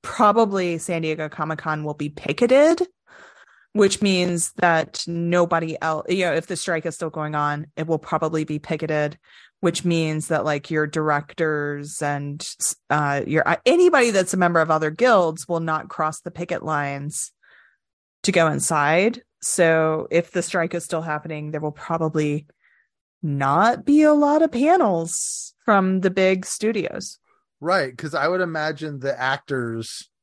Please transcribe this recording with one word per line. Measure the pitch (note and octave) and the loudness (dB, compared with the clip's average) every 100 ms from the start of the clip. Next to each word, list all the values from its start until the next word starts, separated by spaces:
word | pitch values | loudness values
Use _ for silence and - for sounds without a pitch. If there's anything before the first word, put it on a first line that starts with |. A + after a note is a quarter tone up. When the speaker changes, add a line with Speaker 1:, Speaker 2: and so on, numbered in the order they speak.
Speaker 1:
probably | - - A3+ G#3+ A3+ G3 F3+ E3 | -12 4 4 6 4 2 -2 -4
San | - E3+ | -4 -4
Diego | D#3+ D#3 D3+ | -2 -4 -6
Comic-Con | - D#3 D#3 D#3+ D#3 | -6 -6 -6 -4 -4
will | D3+ | -6
be | D3 D3 | -6 -8
picketed, | - - F#3 A#3 C4 D#4 E4 F4+ _ _ - - _ _ _ _ | -6 -6 0 4 6 6 4 -2 _ _ -20 -20 _ _ _ _
which | G#3 G3 G3 | 2 2 4
means | G3+ F#3 F3+ F3 E3+ | 2 2 0 -2 -4
that | - F3 E3 - - - | 0 2 2 0 -8 -6
nobody | E3+ E3+ F3 F3 E3+ D#3+ D#3 | -4 0 2 2 0 -2 -6
else, | D#3+ D#3 - | -4 -4 -2
you | F#3 F3+ | 0 0
know, | |
if | D#3 D#3+ | 0 -4
the | F3+ | -8
strike | - E3 D#3+ | -4 -4 -4
is | - | -6
still | E3 | -8
going | D#3 D3+ D3+ | -6 -4 -2
on, | D3 D3 D3+ - | -2 -4 -8 -8
it | D#3+ | -2
will | D#3+ | -2
probably | - D#3 D#3+ D#3+ | 0 -2 0 -2
be | D#3 D3+ | -4 -6
picketed, | - D#3+ D#3 D3+ D3 D3 _ - - _ | -6 -6 -2 -2 -2 -6 _ -20 -20 _
which | F3+ E3+ F3 | -2 0 0
means | E3 D#3+ D#3 D3+ | 0 0 -2 -2
that, | D#3+ | -2
like, | D3+ D3 - | 0 -2 -2
your | D#3 D3+ | -2 -2
directors | D#3 D#3 D3 D3 - D#3+ D3+ D3 C#3+ C#3+ - | -2 0 0 -2 -4 -2 -2 -4 -8 -10 -6
and, | D3 C#3+ C#3+ D3 - - - - _ | -4 -4 -6 -10 -12 -6 -6 -6 _
uh, | D3 C#3+ C#3+ - | 0 0 -2 0
your, | D#3 - | 0 2
uh, | E3 - | 2 4
anybody | E4+ F4+ D4+ A#3+ | 6 6 6 4
that's | G3 F#3 | 2 0
a | F#3+ | 2
member | F3 E3+ | 2 4
of | D#3+ | 2
other | D#3 D#3 | 2 0
guilds | D#3+ B3+ G#3+ E3+ D#3+ - | 0 4 6 4 -2 -4
will | E3+ | -4
not | E3 D#3 - | -2 -4 -6
cross | - D#3 D#3 | -4 -4 -4
the | F3 | -14
picket | E3+ F3 F3 | -10 -6 -6
lines | - D3+ C#3+ C#3+ D3 - - _ _ _ _ _ _ _ _ _ | -4 -2 -4 -6 -8 -8 -10 _ _ _ _ _ _ _ _ _
to | - | 0
go | F#3 D#3+ | 4 2
inside. | C#3+ - D#3+ C#3+ E3 G#3 A#3 _ _ | 2 0 0 2 2 2 -2 _ _
So | - - E3 D#3+ D#3+ D#3 - | -6 2 4 4 2 -2 0
if | E3 E3+ | -2 -2
the | F3+ | -6
strike | E3+ F#3+ E3 | -4 -2 -2
is | F3 | -4
still | - E3 | -6 -6
happening, | E3 D3+ D#3 D3+ D3+ | -4 -8 -6 -8 -8
there | D#3 | -6
will | D3+ | -6
probably | D3 - E3 D#3+ D#3 D3+ D3 - _ _ _ _ _ _ _ | -8 -6 -2 0 0 0 -2 -6 _ _ _ _ _ _ _
not | D#3 C#3 C3+ D3 A3 B3 - | -6 -2 2 4 2 2 2
be | D4 | 6
a | D4+ | 6
lot | D4 C#4+ D4+ | 6 4 4
of | D#4+ | 2
panels | A#3+ D4 F#4 A#3+ E3+ E3 - - - - _ | 2 2 4 4 0 -2 -6 -8 -10 -14 _
from | - G3+ F#3+ F#3+ | 2 2 4 2
the | F#3 | 0
big | F#3+ F#3+ F#3+ F#3 | 2 2 2 -2
studios. | - G#3+ A3 - - - - _ _ _ _ | -4 -2 -2 -4 -8 -12 -18 _ _ _ _
Speaker 2:
Right, | D#3 F#3+ C3+ B2 | 0 0 0 -6
'cause | D#3 D3+ | -6 -2
I | D3 | 0
would | F#3 | 0
imagine | F3 D#3+ D3+ D3+ D#3 C#3+ | -2 -2 -4 -4 -8 -6
the | C3+ C3+ | -6 -2
actors | C3 C#3 - C3+ A#2 A2+ A2+ - - _ | -2 -4 -4 -4 -4 -6 -10 -14 -18 _